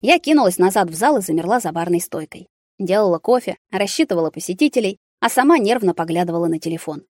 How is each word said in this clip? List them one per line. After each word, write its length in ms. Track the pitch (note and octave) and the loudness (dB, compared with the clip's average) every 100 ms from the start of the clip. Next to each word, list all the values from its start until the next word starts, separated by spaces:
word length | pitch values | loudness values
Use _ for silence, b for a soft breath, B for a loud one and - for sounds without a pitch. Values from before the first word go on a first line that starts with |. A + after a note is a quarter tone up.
Я 180 | G#3+ E4+ | 2 2
кинулась 400 | - D4+ A3 F3+ | 4 4 4 2
назад 320 | F#3 G3 F3+ | 2 2 -2
в 40 | |
зал 220 | D#3+ B3 C#4+ | 0 0 0
и 60 | |
замерла 360 | F#3+ D#3+ E3+ A#3+ | 0 -4 0 -2
за 120 | F#3 | -2
барной 280 | E3 E3+ E3+ | -6 -2 -2
стойкой. 460 | - - D#3 - F3+ _ _ _ | -2 -10 -10 -16 -20 _ _ _
Делала 400 | F#3+ G3 G#3 E3 | -2 2 2 0
кофе, 380 | - B3 G#3+ F3+ _ | 2 0 0 -12 _
рассчитывала 600 | F#3+ G3+ - D#4+ F3 D#3+ | -4 -4 -2 -2 0 -2
посетителей, 680 | D#3 - F3+ D4+ - G#3 G3+ _ _ | -6 -10 0 0 2 -2 -4 _ _
а 80 | A#3 | -2
сама 300 | C4 C4 E4 | 2 4 4
нервно 360 | G3+ A#3+ G3+ | 4 0 0
поглядывала 520 | E3+ E3 E3+ F3 E3+ E3+ | -2 -4 -2 -2 -2 -2
на 140 | D#3+ | -4
телефон. 440 | E3 D#3+ - D3 - | -6 -8 -10 -12 -14